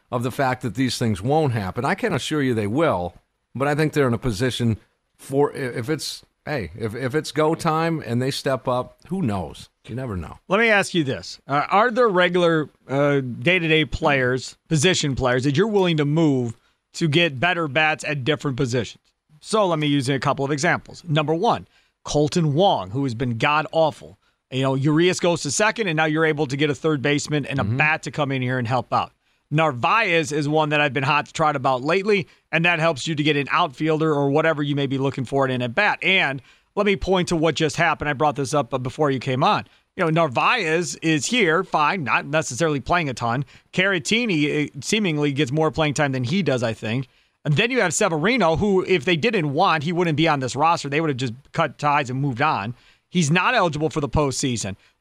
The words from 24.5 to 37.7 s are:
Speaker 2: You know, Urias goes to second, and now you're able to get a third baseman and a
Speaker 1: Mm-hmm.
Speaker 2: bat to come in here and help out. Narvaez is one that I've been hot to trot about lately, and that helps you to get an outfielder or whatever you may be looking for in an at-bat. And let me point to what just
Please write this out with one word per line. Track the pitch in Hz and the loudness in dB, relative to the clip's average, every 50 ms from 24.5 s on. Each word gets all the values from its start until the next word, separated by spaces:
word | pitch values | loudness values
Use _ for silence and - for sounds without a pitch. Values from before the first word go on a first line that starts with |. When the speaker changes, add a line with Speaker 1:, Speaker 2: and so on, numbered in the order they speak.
Speaker 2:
You | 131 127 | -4 -2
know, | 135 135 135 | 0 0 0
Urias | 135 131 156 151 156 170 185 175 - | 0 0 2 2 4 4 2 2 2
goes | - 180 170 156 | 0 0 0 0
to | - 147 | -2 -4
second, | 127 - 214 214 214 - 220 | -2 0 0 0 0 -2 -4
and | 185 156 | -2 0
now | 156 160 | 0 0
you're | 160 151 156 160 | 0 2 2 2
able | 156 160 143 156 | 0 0 0 -2
to | 135 143 | -2 -2
get | 139 151 147 | 0 0 0
a | 143 | 0
third | - - 160 156 143 | 0 0 0 0 0
baseman | 120 143 147 143 - - 151 147 139 | 0 0 0 0 -2 -2 -2 -4 -2
and | - 127 139 | -2 -4 -2
a | 123 | -2
Speaker 1:
Mm-hmm. | 95 117 | 0 0
Speaker 2:
bat | 135 151 151 156 156 - | 2 2 0 0 -2 -4
to | 156 | -6
come | 120 - 147 135 | -4 -4 -2 -2
in | 139 131 | -2 -2
here | 127 123 131 131 | -2 -2 -2 -2
and | 123 | -2
help | 110 135 127 117 - - | -2 -2 -2 -2 0 -2
out. | 117 - - _ _ _ _ _ _ _ - 143 | -2 -2 -2 _ _ _ _ _ _ _ -4 0
Narvaez | 151 160 156 135 120 110 165 196 220 226 190 170 165 160 117 | 2 2 2 0 0 0 2 2 2 2 2 2 2 2 0
is | 147 151 151 143 | -2 -2 0 0
one | 151 156 156 151 | 2 2 2 2
that | 151 147 | 2 2
I've | 147 147 117 | 2 2 0
been | 143 135 | 0 0
hot | 135 151 143 143 | 2 2 0 0
to | - - | -2 -2
trot | - 160 151 147 | 0 0 0 0
about | 139 123 139 131 123 | 0 0 0 0 0
lately, | 127 147 170 196 190 214 208 196 143 - - _ _ - | 0 0 0 0 2 2 2 0 0 -4 -12 _ _ -4
and | - 160 165 | -2 0 2
that | 175 175 160 | 2 2 2
helps | 156 165 165 123 - | 2 0 0 0 -4
you | 156 165 | -4 -2
to | 135 151 | 0 2
get | 151 151 | 2 2
an | 143 139 127 | 0 0 0
outfielder | 131 156 175 165 123 - 151 160 156 151 156 160 151 | 0 0 0 0 -2 -2 0 0 2 2 2 2 2
or | 143 143 139 | 2 2 2
whatever | 139 156 160 160 160 147 147 | 2 2 2 2 2 0 0
you | 143 143 | -2 0
may | 143 139 | -2 -2
be | 135 135 | -2 -2
looking | 135 135 139 - - 131 | 0 -2 -2 -2 -4 -6
for | - 139 139 135 | -2 0 0 0
in | 131 | 0
an | 131 123 | 0 -2
at-bat. | 123 120 117 196 208 202 139 - - | -2 -2 0 0 2 2 0 0 0
And | 170 185 190 170 143 135 139 - - - _ _ _ - | 2 2 2 2 0 -2 -6 -10 -16 -20 _ _ _ -4
let | 196 208 | -2 0
me | 208 196 | 0 0
point | - - 180 190 185 175 175 | 0 0 0 0 0 2 0
to | 185 | 0
what | 160 151 165 147 | 0 2 0 2
just | - 160 147 | 2 0 0